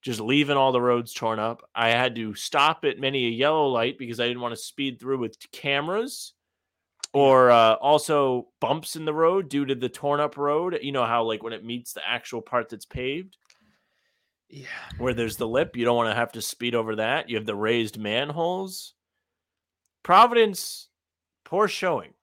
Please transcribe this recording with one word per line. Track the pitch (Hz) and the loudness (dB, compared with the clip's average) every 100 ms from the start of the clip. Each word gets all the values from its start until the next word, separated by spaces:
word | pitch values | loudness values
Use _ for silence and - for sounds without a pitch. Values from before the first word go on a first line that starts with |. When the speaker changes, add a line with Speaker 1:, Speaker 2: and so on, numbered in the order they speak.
Speaker 1:
just | - 113 | -6 -6
leaving | 110 143 143 139 | 0 2 2 2
all | 135 | 4
the | 127 | 2
roads | 123 120 120 | 2 0 -2
torn | - 113 110 | -6 -4 -2
up. | 110 117 - | -4 -6 -12
I | - 117 | 0 2
had | 117 127 117 | 2 0 -2
to | 110 101 | -8 -8
stop | - 151 143 165 151 | -4 2 2 2 -2
at | 131 | -2
many | 135 139 120 | -2 -2 -2
a | |
yellow | 117 139 156 147 | 0 0 2 2
light | 120 117 - | 0 -2 -4
because | 123 117 | -10 -4
I | 120 | -4
didn't | 123 | -2
want | 120 | -6
to | 113 | -8
speed | - - 139 123 | -12 -6 -6 -6
through | 123 135 | -6 -4
with | 117 - - | -4 -8 -20
cameras | - 143 139 156 196 254 - - _ _ _ _ _ _ _ - | -10 -2 -2 -2 -4 -6 -10 -16 _ _ _ _ _ _ _ -4
Speaker 2:
Yeah. | 139 | 4
Speaker 1:
or, | 139 131 127 | 6 8 8
uh, | 120 113 110 | 8 8 6
also | 135 151 - 147 135 127 - _ | 4 2 4 2 2 0 -4 _
bumps | 120 151 156 156 | -2 -2 -4 -8
in | 156 | -6
the | |
road | 151 165 190 165 | 2 2 2 -2
due | 139 139 | -4 -2
to | 131 | -2
the | 123 | -4
torn | - 143 147 | -6 -2 0
up | 147 147 | -2 -2
road. | 143 147 180 170 | 0 0 -2 -4
You | 135 | -4
know | 139 117 | -2 0
how, | 117 | 0
like, | 113 107 | 0 -4
when | 110 | -6
it | 110 | -12
meets | 110 120 117 | -10 -10 -10
the | - 82 | -12 -6
actual | 117 - 120 | -8 -6 -12
part | 110 123 113 | -4 -4 -4
that's | 113 - | -12 -12
paved? | - 127 147 190 _ _ _ _ _ _ _ _ _ _ _ _ | -8 -6 -8 -10 _ _ _ _ _ _ _ _ _ _ _ _
Speaker 2:
Yeah. | 139 131 - - - | -20 -16 -16 -14 -6
Speaker 1:
Where | 123 120 | -4 -2
there's | 113 - | -4 -4
the | 113 | -2
lip, | 123 - 120 | 0 -2 -2
you | 117 | 2
don't | 120 | 2
wanna | 113 | 2
have | 110 120 | 0 -2
to | 113 | -4
speed | - - 120 117 | -10 -6 -2 -2
over | 110 110 | -2 -2
that. | 110 143 135 | -2 -2 -2
You | 113 | -6
have | 107 | -4
the | 104 | -4
raised | 107 117 113 110 | 0 0 0 -4
manholes. | 104 110 147 151 170 185 190 185 - _ _ _ _ _ _ _ _ _ _ _ | -4 -2 -4 -4 -4 -4 -8 -12 -16 _ _ _ _ _ _ _ _ _ _ _
Providence, | - 180 233 233 226 185 - - - _ _ _ _ _ - | 4 8 8 6 2 0 -10 -12 -18 _ _ _ _ _ -6
poor | 180 208 | 0 0
showing | - 185 147 78 _ | 0 -2 -2 -6 _